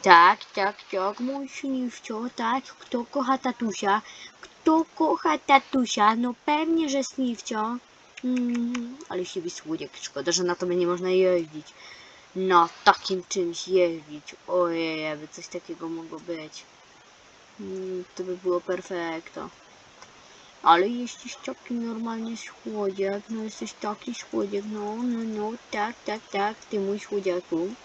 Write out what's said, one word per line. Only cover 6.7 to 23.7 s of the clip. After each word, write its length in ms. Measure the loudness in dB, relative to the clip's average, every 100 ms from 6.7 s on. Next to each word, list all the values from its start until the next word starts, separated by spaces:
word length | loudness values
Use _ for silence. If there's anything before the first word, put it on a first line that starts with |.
| 2 2
że 140 | 0
śliwcio. 760 | -2 -2 -2 -2 -6 -4 -2 -4 -10 -20 -20 -8
Mm, 760 | -2 0 0 0 -2 -4 -8 -12 -8
ale 160 | -6 -6
siebie 240 | -6 -8
słodziak, 400 | -10 -8 -6 -8 -12
szkoda, 300 | -10 -6 0
że 120 | 0
na 120 | 0 0
tobie 200 | 0 0
nie 120 | 2
można 220 | 0 2
jeździć. 580 | 4 6 4 0 -10 -14 -20 -20 -20 -20 -20 -12 -4
Na 340 | 4 6 6 4
takim 400 | 4 4 0 -6 -4
czymś 380 | -2 -2 -4 2
jeździć. 680 | 4 4 2 -10 -16 -16 -20 -2
Ojej, 640 | 0 2 0 -2 -4 -4
aby 160 | -6 -10
coś 200 | -16 -12
takiego 420 | -12 -10 -10 -8
mogło 300 | -8 -10 -14
być. 440 | -10 -10 -10 -16 -20 -20 -20 -20 -20 -20 -20 -20 -20 -14
Mm, 440 | -10 -8 -6 -8 -10 -10
to 80 |
by 140 | -8 -4
było 240 | 0 0
perfekto. 880 | 0 -6 -4 -6 -4 -8 -10 -14 -14 -16 -20 -20 -20 -20 -20 -20 -20 -20 -20 0
Ale 240 | 6 6 6
jesteś 480 | 0 -8 -10 -14 -12
taki 380 | -12 -12 -8
normalnie 600 | -6 -4 -6 -6 -6 -6 -8
słodziak, 880 | -12 -14 -8 -2 -2 0 -2 -2 -6
no 140 | -8
jesteś 300 | -8 -8 -10